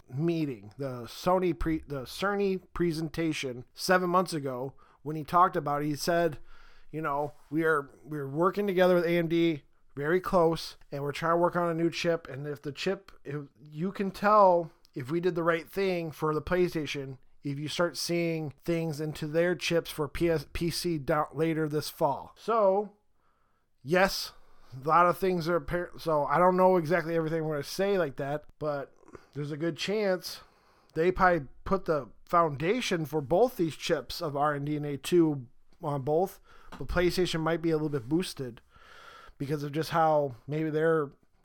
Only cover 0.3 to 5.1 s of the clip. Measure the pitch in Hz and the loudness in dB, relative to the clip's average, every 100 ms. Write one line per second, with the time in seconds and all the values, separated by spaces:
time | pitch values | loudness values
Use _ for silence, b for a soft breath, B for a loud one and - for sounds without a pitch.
0.3 | 165 147 110 101 123 139 123 113 - 180 | 0 -4 -6 -14 -10 -8 -8 -12 -4 0
1.3 | 185 185 - 165 160 - 139 120 - 196 | 2 2 0 -2 -2 -6 -10 -10 -4 -2
2.3 | 202 202 185 - - 175 156 160 - 165 | 0 0 -2 -6 -2 -2 0 -4 -2 -2
3.3 | 143 135 123 - - - 185 180 180 180 | -2 -6 -8 -14 -8 0 2 4 0 0
4.3 | 160 139 123 135 - b b 143 | -4 -6 -6 -8 -12 b b -10